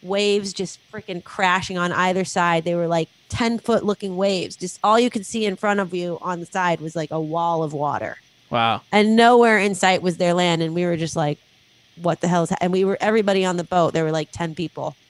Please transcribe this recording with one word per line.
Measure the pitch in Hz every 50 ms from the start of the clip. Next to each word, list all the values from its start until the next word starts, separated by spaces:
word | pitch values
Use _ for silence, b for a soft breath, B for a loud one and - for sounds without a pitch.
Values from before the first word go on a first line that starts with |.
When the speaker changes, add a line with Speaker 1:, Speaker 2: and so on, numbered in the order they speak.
| _
Speaker 1:
Waves | 180 196 202 208 208 202 202 202 196 180
just | - 190 175 - - _ _ -
freaking | 214 - - 185 175 -
crashing | - - - 196 185 180 190 180 - 190 180
on | 175 175 170
either | - 180 185 185 185 185
side. | - - 190 175 175 170 165 165
They | 175 170
were, | 170 170 165
like, | 170 165 160 - _ _ _ _
ten-foot | - - 240 233 233 226 - - 233 202 -
looking | 208 202 - - 196 185
waves. | 175 196 196 196 180 160 - -
Just | - - 185 - - -
all | 202 214 233
you | 240 247
could | - 226 190
see | - - 233 220
in | 208 190
front | - - 208 202 202
of | 196 170 180
you | 180 175 175 170 -
on | - 175 180 175
the | 175
side | - - 190 180 175 165 160
was, | 156 165 -
like, | 170 156 147
a | - 160
wall | 160 151 160 170 170 170 170 160 160
of | 151 147
water. | 147 147 143 131 101 107 85 - - _ _ _ _ _ _
Speaker 2:
Wow. | - 120 117 113 110 98 - _ -
Speaker 1:
And | 208 208 214 220
nowhere | 226 233 233 247 240 240 233 220 208
in | 190 208 202
sight | 180 - 185 185 180 -
was | 185 170 170
there | 185 175 175
land. | 180 180 175 170 165 165
And | 160 160
we | 175 180
were | 175 175
just | 160 165 160 -
like, | 170 156 147 156 _ _ _ _ _ _ _ _ _ _ _ _ -
"What | 170 175 160 -
the | - 175
hell | 175 175 165
is | 160
ha-," | 190 -
and | - 180 180
we | 185 190
were, | 190 196 -
everybody | - 208 214 226 208 202 196 196 185
on | 185 180
the | 175 170
boat, | - 185 180 170 147 -
there | 165 160
were, | 156 156
like, | 160 151 _ -
ten | - 170 165 156
people | 151 175 151 _ - 135 143 143 _ _